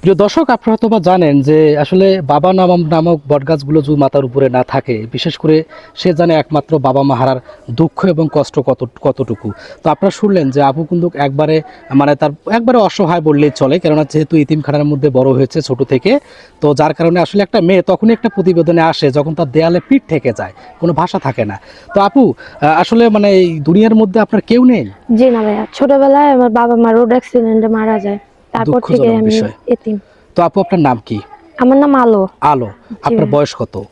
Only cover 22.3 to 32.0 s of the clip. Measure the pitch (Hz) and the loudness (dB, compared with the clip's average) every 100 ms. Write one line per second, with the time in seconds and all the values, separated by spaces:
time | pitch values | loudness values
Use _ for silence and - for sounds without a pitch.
22.3 | 123 - - 147 156 175 226 233 208 202 | 0 -12 -4 -2 0 0 2 2 2 2
23.3 | 190 180 160 147 180 220 220 220 185 208 | 2 2 -2 0 2 4 2 2 0 0
24.3 | 214 - 233 254 233 110 - _ 226 254 | -2 0 2 4 2 -2 -12 _ 2 2
25.3 | 240 214 208 214 - 277 277 277 277 294 | 2 -2 -4 -6 -4 0 2 4 4 4
26.3 | 269 247 226 240 233 233 226 240 247 - | 4 2 2 0 2 2 2 2 0 0
27.3 | 247 226 220 220 220 220 220 202 202 _ | -2 0 0 0 -2 -2 -2 -4 -8 _
28.3 | _ _ - 226 247 240 247 233 226 220 | _ _ -6 -2 -2 0 0 2 2 0
29.3 | 220 220 - - 240 - 208 - _ _ | 0 -2 -8 -6 -4 -4 -8 -10 _ _
30.3 | - 170 196 190 185 143 120 - 107 - | -2 -2 0 -2 0 0 -2 -6 -12 -12
31.3 | - _ - 254 269 285 277 | -20 _ -2 2 2 2 2